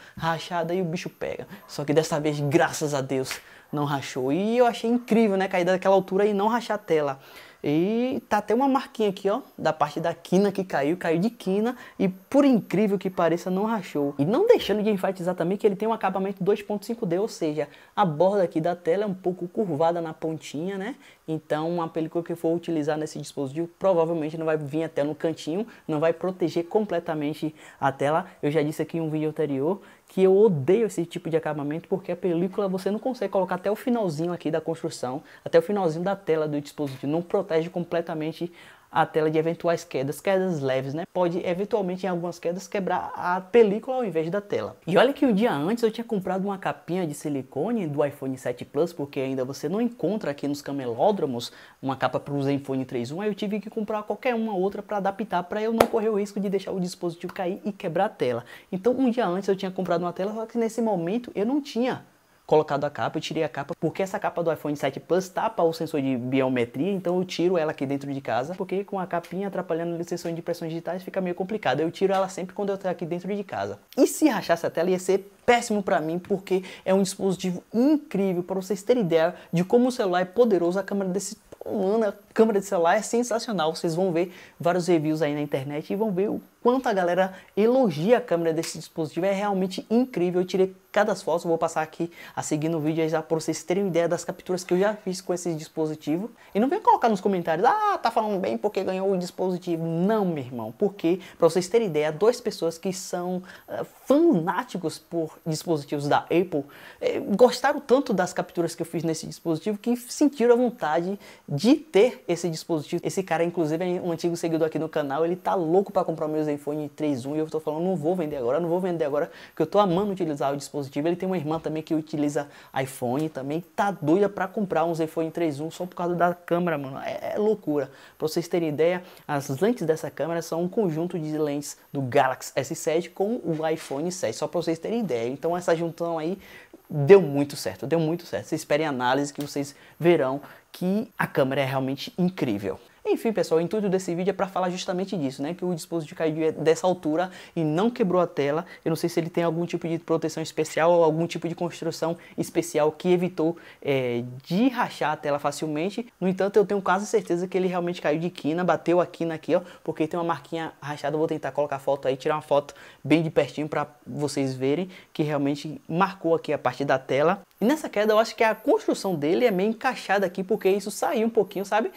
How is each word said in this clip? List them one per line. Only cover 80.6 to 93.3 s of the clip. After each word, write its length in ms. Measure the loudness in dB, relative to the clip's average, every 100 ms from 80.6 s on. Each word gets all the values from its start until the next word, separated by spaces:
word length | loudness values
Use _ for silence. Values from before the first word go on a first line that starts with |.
| 2 0
a 60 |
câmera 260 | -2 -2 -2
desse, 280 | -2 -4 -12 _ -16
mano, 400 | -6 -2 2 2
a 80 | 0 -4 -4
câmera 240 | 4 4 4
de 80 | 0
celular 300 | 2 4 4
é 60 |
sensacional, 680 | 2 0 2 -2 -2 0 0 0
vocês 180 | -2
vão 160 | 2 2
ver 240 | 2 0 -6 -20 _
vários 300 | 0 2 4
reviews 340 | 2 4 0
aí 120 | 0
na 60 | 0
internet 520 | -2 -4 -4 -8 -6
e 20 |
vão 160 | -2 0
ver 200 | 0 -2
o 120 | -2 -8 _
quanto 260 | 2 2 2
a 40 |
galera 400 | 2 2 2 2 -2 -6 2
elogia 640 | 4 6 4 2 4 4
a 20 |
câmera 320 | 4 0 2
desse 240 | 0 -4 -8
dispositivo, 480 | -10 -6 -4 -2
é 80 | 0
realmente 540 | 0 0 0 0 -4 0
incrível. 540 | 2 2 0 2 2
Eu 40 | 0
tirei 300 | 2 0 0 _
cada 220 | 0 2
foto, 340 | 0 -2 -2 0
vou 80 | 0
passar 240 | 0 -2
aqui 320 | -4 -4 -8 -8 -10 -8
a 60 |
seguir 260 | -2 -2 0
no 100 | 0
vídeo 240 | 0 0
aí 60 | 2
já 140 | 0
pra 180 | 0